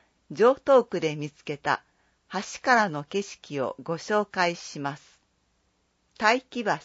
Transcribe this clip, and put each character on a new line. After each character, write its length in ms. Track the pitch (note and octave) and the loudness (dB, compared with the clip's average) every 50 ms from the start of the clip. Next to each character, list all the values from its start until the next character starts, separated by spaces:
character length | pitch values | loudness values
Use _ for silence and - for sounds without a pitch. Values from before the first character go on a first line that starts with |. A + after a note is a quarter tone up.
| _ _ _ _ _ - D#3+ | _ _ _ _ _ -8 0
城 220 | C#3+ G#3 A#3+ C4+ | 4 4 4 4
東 300 | - - - C4+ B3+ A3+ | 4 4 6 6 6 6
区 140 | - - F3 | 4 -2 -2
で 160 | D3+ D#3 D3+ | -2 -2 -2
見 140 | D3+ D3 D3 | -4 -8 -10
つ 140 | _ _ - | _ _ -12
け 120 | - D3 | -10 -10
た 260 | C#3 - D3 C3 - _ _ _ _ _ _ _ _ _ - - | -6 -2 -2 -2 -2 _ _ _ _ _ _ _ _ _ -10 -10
橋 280 | F#3 G3+ - - - | -10 -8 -10 -12 -4
か 140 | - C4+ B3 | 2 2 4
ら 140 | A#3 G#3+ G3 | 4 4 2
の 140 | D3+ D3 C#3+ | -2 -6 -8
景 180 | - - G3 | -6 -6 -6
色 400 | G3+ - - - _ - C#3+ C#3 | -6 -6 -12 -20 _ -8 -6 -4
を 140 | B2+ G#2+ - - | -4 -4 -6 -8
ご 160 | C3 - E3 | -8 -8 -8
紹 300 | D#3+ - - G#3+ G#3 G#3 - | -6 -4 -2 0 0 0 -2
介 260 | - F#3+ F3+ F3 F3 | -2 0 0 0 0
し 240 | E3+ - - - D3+ | -4 -10 -14 -12 -8
ま 180 | C#3+ C#3 D3 | -8 -8 -8
す。 220 | D3 _ _ _ _ _ _ _ _ _ _ _ _ _ _ _ _ _ _ _ _ _ _ _ | -10 _ _ _ _ _ _ _ _ _ _ _ _ _ _ _ _ _ _ _ _ _ _ _
大 240 | - A3+ G#3+ A#3 C4 | 0 2 2 2 2
木 240 | - - - A#3+ A3+ | -2 -8 -8 -6 -2
橋、 60 | G#3 D#3 D#3 | -2 -4 -4